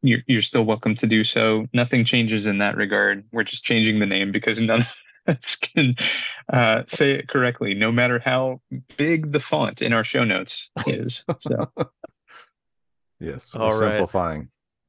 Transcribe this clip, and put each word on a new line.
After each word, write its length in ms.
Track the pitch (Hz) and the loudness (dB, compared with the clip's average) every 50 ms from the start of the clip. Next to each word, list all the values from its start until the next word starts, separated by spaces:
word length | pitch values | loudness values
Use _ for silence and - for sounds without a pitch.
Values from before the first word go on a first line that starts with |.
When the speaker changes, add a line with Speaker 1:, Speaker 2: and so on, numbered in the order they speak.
Speaker 1:
you're, 200 | - 131 123 127 - | 2 2 2 2 2
you're 160 | - 123 107 | 2 2 2
still 240 | - - - 120 110 | 2 2 2 2 2
welcome 300 | 110 107 107 - 113 107 | 2 0 0 0 -2 0
to 100 | - - | 0 2
do 180 | 110 113 107 107 | 2 2 2 2
so. 440 | - - 117 110 113 110 110 113 - - | 2 0 0 2 2 2 0 -2 -2 0
Nothing 320 | 123 123 120 139 123 113 | 0 0 2 2 2 2
changes 420 | 131 131 120 113 107 110 107 101 | 2 2 2 2 0 0 -2 0
in 100 | 107 98 | 0 0
that 180 | 98 104 101 - | 0 0 0 0
regard. 480 | - 104 98 104 101 101 101 101 101 104 _ | -2 -2 0 2 2 2 2 0 -2 -6 _
We're 120 | - 117 107 | -4 -4 -4
just 200 | - - - - | -4 -6 -6 -2
changing 360 | - 120 113 110 110 107 107 | 0 2 2 2 2 2 2
the 80 | 104 | 0
name 240 | 98 95 95 98 98 | 0 0 -2 -2 -2
because 280 | 98 104 - 113 107 113 | -4 -2 -2 -2 0 0
none 220 | 113 110 113 117 | 0 2 2 2
of 60 | 123 - - - - - _ _ _ | 0 -2 -6 -14 -20 -20 _ _ _
<laughs> 0 | - 151 | -2 -2
us 180 | - - - - | -2 -4 -6 -6
can, 360 | - - - - 170 143 127 123 - - - - - - - - - - - | -6 -8 -4 0 2 2 2 2 0 -2 -4 -4 -4 -6 -10 -12 -12 -6 -2
uh, 320 | - 127 120 110 110 117 - | 0 2 4 4 2 0 -2
say 240 | - - - 151 139 | -2 0 2 2 2
it 160 | 139 139 143 | 2 0 -2
correctly, 480 | - - 135 123 123 117 - 117 104 98 | -2 0 0 0 0 0 -2 -4 -4 0
no 160 | 101 110 113 | 0 0 2
matter 260 | 117 120 123 123 123 | 2 2 2 2 0
how 440 | 120 - 131 127 127 131 131 127 131 _ _ 131 131 - - - | 0 0 0 0 0 0 -2 -4 -8 _ _ -12 -12 -12 -8 -4
big 340 | - 147 160 165 160 156 151 | -2 0 2 2 0 0 0
the 80 | 143 151 | -2 -2
font 440 | - - 156 151 143 - - - 151 | -2 -2 0 0 0 -2 -2 -2 0
in 100 | 127 117 | 0 2
our 100 | 113 110 | 0 0
show 200 | - - 131 120 | 0 0 0 2
notes 480 | 110 92 95 92 - - - - - _ - - | 2 0 -2 -4 -6 -10 -14 -16 -12 _ -6 -4
is. 360 | - 127 - - - - - - - - | -2 -2 -2 -4 -6 -8 -6 -6 -6 -6
So. 340 | - - - - - - - _ | -4 -4 -2 -2 -2 -2 -4 _
Speaker 2:
<laughs> 60 | - 160 - _ _ - - _ _ _ _ - - - _ _ _ _ _ _ _ _ _ _ _ _ _ _ - | -6 -6 -6 _ _ -20 -20 _ _ _ _ -20 -20 -20 _ _ _ _ _ _ _ _ _ _ _ _ _ _ -12
Yes, 340 | - 80 69 64 - - - | -10 -10 -10 -10 -14 -12 -6
we're 60 | 113 | -2
Speaker 3:
All 80 | 110 110 | 0 2
right. 80 | 107 110 | 2 2
Speaker 2:
simplifying. 720 | 110 107 107 104 92 - - 95 87 82 78 76 - - _ _ _ _ _ _ _ | 2 2 2 0 0 0 0 -2 -2 -2 -4 -6 -10 -14 _ _ _ _ _ _ _